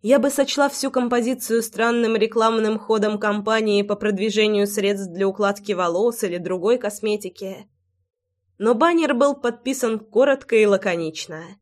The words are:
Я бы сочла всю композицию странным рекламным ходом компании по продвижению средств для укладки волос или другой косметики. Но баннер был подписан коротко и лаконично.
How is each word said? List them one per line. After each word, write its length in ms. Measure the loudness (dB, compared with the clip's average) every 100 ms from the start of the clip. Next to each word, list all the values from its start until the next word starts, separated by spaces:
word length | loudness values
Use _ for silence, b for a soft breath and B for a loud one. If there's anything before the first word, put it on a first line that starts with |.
Я 160 | 4 2
бы 140 | 2
сочла 360 | 0 -2 2 0
всю 220 | 0 -4
композицию 720 | -2 0 0 0 -4 -2 -2
странным 540 | -2 -2 0 0 0 0
рекламным 640 | 0 2 2 2 0 -2
ходом 400 | -2 0 0 0
компании 640 | -2 -2 0 0 2 0
по 120 | 0 -2
продвижению 680 | -2 -2 -2 0 2 2 0
средств 460 | 0 -2 -2 -6
для 160 | -2 -2
укладки 460 | 0 -2 -2 -4
волос 500 | -2 0 2 0 0
или 140 | -4 -4
другой 420 | -4 -2 0 0
косметики. 880 | -2 -6 -4 -4 -6 -12 -14 -14 -18 _ _ _ _ _ _ _ _ _
Но 160 | 0
баннер 400 | 4 4 4 2
был 220 | 2 2 2
подписан 640 | -4 -4 -6 -2 -2 -4
коротко 560 | -2 2 4 2 2 4
и 100 | 4
лаконично. 760 | 4 0 -2 -4 -8 -12 -14 -16 -20